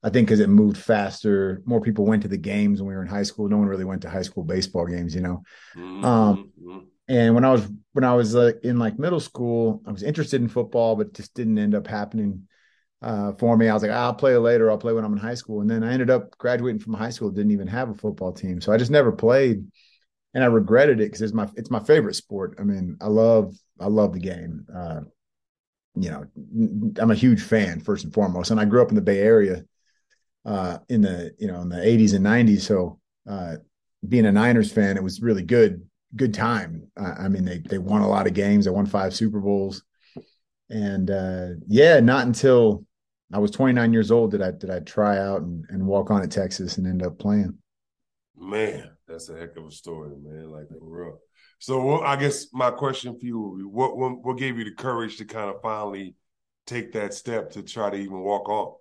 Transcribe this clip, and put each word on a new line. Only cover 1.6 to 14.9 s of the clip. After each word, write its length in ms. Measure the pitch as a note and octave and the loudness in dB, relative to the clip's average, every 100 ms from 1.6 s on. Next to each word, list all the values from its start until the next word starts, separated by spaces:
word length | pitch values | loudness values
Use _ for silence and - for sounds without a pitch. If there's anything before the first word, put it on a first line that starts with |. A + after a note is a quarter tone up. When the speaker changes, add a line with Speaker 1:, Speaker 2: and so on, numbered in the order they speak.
Speaker 1:
More 160 | A#2+ A#2 | -2 0
people 260 | A2 G#2+ G2+ | 0 0 2
went 160 | G#2+ | 2
to 60 | G2 | 0
the 100 | F#2+ | -6
games 420 | F2+ G2+ G#2 G2 | -4 0 0 0
when 100 | G2 | -4
we 40 | |
were 80 | F#2+ | -8
in 60 | F#2 | -8
high 160 | G2+ | -6
school. 240 | G2+ - G2+ | -6 -4 -2
No 100 | G#2 | 2
one 80 | G2+ | 0
really 180 | F#2+ | -2
went 180 | F#2 F#2 | -6 -8
to 60 | F2 | -8
high 140 | F#2 | -8
school 220 | F2+ - | -8 -8
baseball 420 | E2 F#2 F2+ F2+ E2+ | -4 -4 -2 -4 -4
games, 300 | F2 F2 E2+ | -4 -6 -4
you 40 | |
know? 220 | F2+ F2+ - - - | -4 -6 -12 -20 -20
Speaker 2:
Mm-hmm. 300 | F2 F2+ F#2+ | -18 -14 -4
Speaker 1:
Um, 480 | G2+ A2+ G#2+ G2 G2 _ | 2 4 4 2 -4 _
Speaker 2:
Mm-hmm. 160 | F2 F#2+ - _ - | -18 -18 -20 _ -2
Speaker 1:
and 260 | B2+ A#2 | 2 4
when 100 | A#2 | 6
I 60 | C3 | 6
was, 160 | C3 G2+ G#2 _ | 4 2 -10 _
when 100 | C#3 | 0
I 100 | C3 | 2
was, 220 | B2 A2 A#2+ | 4 4 4
uh, 160 | A#2+ A2+ | 4 2
in, 160 | B2 A#2+ | -2 0
like, 200 | A2+ A2 | 0 -2
middle 200 | D#3+ E3+ | -2 -2
school, 640 | - - B2 A#2 A2+ G#2+ - | -4 -6 -2 0 0 -2 -8
I 40 | |
was 140 | G2 | -8
interested 360 | G#2 D3+ D3 C3+ | -6 -4 -2 0
in 80 | A#2+ | 0
football, 460 | B2 A2 A#2+ A2+ | -2 -2 0 2
but 140 | G#2+ G#2 | 0 -4
it 60 | |
just 200 | - G#2+ | -8 -14
didn't 240 | - A2+ G#2+ | -6 -2 0
end 160 | G#2 | 2
up 140 | G#2 G2 | 0 -2
happening, 580 | G#2+ G#2 A2+ G2+ F#2 - _ _ _ _ _ | -8 -6 -4 -4 -6 -14 _ _ _ _ _
uh, 300 | A#2 G#2+ G2+ | -8 -4 -6
for 240 | G2+ A#2+ A2+ | 0 2 4
me. 120 | A2+ | 4
I 60 | |
was 80 | G#2+ | 2
like, 80 | G#2+ | 0
"I'll 240 | A#2 A#2+ | 0 -2
play 220 | A#2 C3+ B2 | 0 4 4
later. 340 | A#2 A#2+ A2+ | 4 4 4
I'll 80 | G#2+ | 2
play 140 | A#2 | 0